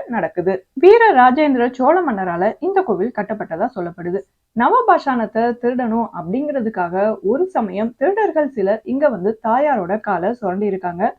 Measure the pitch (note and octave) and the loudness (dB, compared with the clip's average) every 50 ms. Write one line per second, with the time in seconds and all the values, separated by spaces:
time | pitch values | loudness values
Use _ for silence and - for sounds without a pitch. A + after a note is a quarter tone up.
0 | - - A#3 G#3 E3 - - F3+ E3 F#3+ F#3+ - - _ _ C4+ E4+ F#4+ A4 A#4 | -4 -6 -4 -4 -4 -4 -4 -4 -2 -2 -2 -4 -6 _ _ 6 8 8 8 8
1 | A4+ G#4 D4+ B3 B3 B3+ B3+ D#4 D4+ D4 C4 A#3+ A#3 B3+ B3+ C4 B3 C#4+ E4+ F#4+ | 8 6 6 6 6 6 6 4 2 2 2 2 0 0 0 0 2 2 4 2
2 | F4 C#4 G#3+ F#3+ F#3 F3 E3+ E3+ F#3 A3+ - - D4 F#4 G4+ F#4+ F#4 B3 F#3+ E3+ | 2 0 -2 -2 -4 -4 -2 -2 -2 -2 -2 -2 -4 -2 0 0 0 0 -2 -2
3 | G3+ B3 - G#3 G3 - G#3 G#3 F3+ - E3 D#3+ A3 A#3 - F#3+ F3 E3+ F3 - | -4 -4 -4 -6 -6 -6 -8 -8 -8 -8 -6 -6 -6 -6 -6 -8 -10 -10 -10 -10
4 | E3+ F3 F3+ G3 - _ _ _ _ _ - A3+ A#3+ D4+ A4 B4+ A#4 G#4+ F4 D4+ | -6 -6 -6 -6 -8 _ _ _ _ _ -4 0 2 2 2 2 4 2 2 2
5 | - C#4 B3+ A#3 A3 G3+ - A3 A#3 A#3+ A#3 A#3+ A#3+ A#3+ C4 B3 B3 A3 A3 A#3 | 2 -2 -2 -2 -4 -4 -2 -2 -2 -2 -2 -2 -2 -2 -2 -2 -2 -2 -2 -2
6 | A3 - - E3+ D#3+ E3+ G#3 C4+ D4 D4 C#4 C4+ G#3+ A3 - - F3 E3+ F3+ F#3+ | -4 -4 -8 -10 -8 -6 -4 -4 -4 -4 -4 -4 -4 -4 -4 -4 -4 -2 -2 0
7 | G#3 A3 G#3+ - E3+ G3 B3 D#4 F#4 F#4 - C4+ A3 F#3 F3+ G3+ A3+ A#3+ - - | 0 0 -2 -2 -2 -2 0 0 -2 -2 -2 -2 -4 -2 -4 -4 -4 -6 -4 -2
8 | C4+ F4+ G4+ A4 G#4 E4+ D#4+ D#4 D4 C4+ C4+ G#3+ F#3+ F#3+ A3 A3 - - B3+ C#4 | -2 0 0 0 0 0 0 0 -2 -2 -2 -2 -2 0 -2 -2 -4 -6 -2 0
9 | D4+ C#4+ A3+ F3 F3+ G#3+ A3 - - A3 A#3 C4 D4+ D4+ C4 G#3 F3 E3+ G#3 A3 | 0 0 0 -2 -2 -4 -4 -2 -2 0 0 2 2 2 0 0 -2 -2 -4 -4
10 | - G#3 F#3+ E3 F3 G#3+ A#3+ - G#3+ F3+ F3+ G3+ G#3+ G3+ F#3+ F#3 F3+ F3+ E3+ F3 | -4 -4 -4 -2 -2 -4 -4 -4 -4 -4 -4 -2 -2 -2 -4 -4 -6 -6 -4 -2
11 | G#3 - - | -2 -4 -4